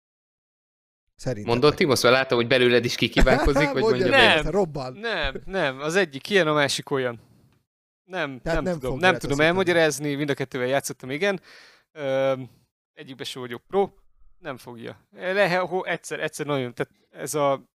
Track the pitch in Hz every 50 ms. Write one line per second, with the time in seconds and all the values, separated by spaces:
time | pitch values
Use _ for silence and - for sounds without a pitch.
0 | _ _ _ _ _ _ _ _ _ _ _ _ _ _ _ _ _ _ _ _
1 | _ _ _ - - 131 123 104 104 117 117 123 131 151 147 - 196 151 127 110
2 | - 120 123 131 131 - 127 120 117 117 135 127 123 123 120 123 117 120 - -
3 | 123 110 - - - - 127 131 - 143 143 - 147 - - - - 226 - -
4 | - - 277 269 240 214 180 156 151 156 156 202 202 160 143 147 131 127 131 160
5 | 220 233 214 175 151 139 131 - - 165 190 190 165 139 131 135 143 156 165 196
6 | 196 160 135 135 - - 208 190 170 156 151 151 143 131 - - - - 147 135
7 | 131 123 117 110 - _ _ _ _ _ _ _ _ _ _ _ _ _ _ _
8 | _ _ 180 185 160 143 135 123 - 160 165 165 143 185 175 156 135 127 127 131
9 | 170 185 175 - - - 143 139 151 160 175 190 190 170 175 170 165 156 143 127
10 | 151 147 143 139 151 143 139 - 139 - - 135 123 127 135 139 - - 135 _
11 | - 127 135 147 185 202 196 175 _ - - - - - _ _ _ _ _ 156
12 | 147 135 135 135 135 135 135 131 131 120 _ _ _ _ _ _ _ _ _ -
13 | 151 135 135 123 139 - - 135 123 123 120 117 _ _ - 196 196 - _ _
14 | _ _ _ _ - - - _ - 160 131 117 - 127 120 113 117 117 113 -
15 | _ _ _ 202 190 180 190 202 202 170 175 185 185 156 170 185 - - 175 160
16 | - - 156 147 156 151 - - 156 139 147 139 127 123 117 - 143 - _ _
17 | _ _ - 185 151 135 - 151 143 143 139 131 - _ _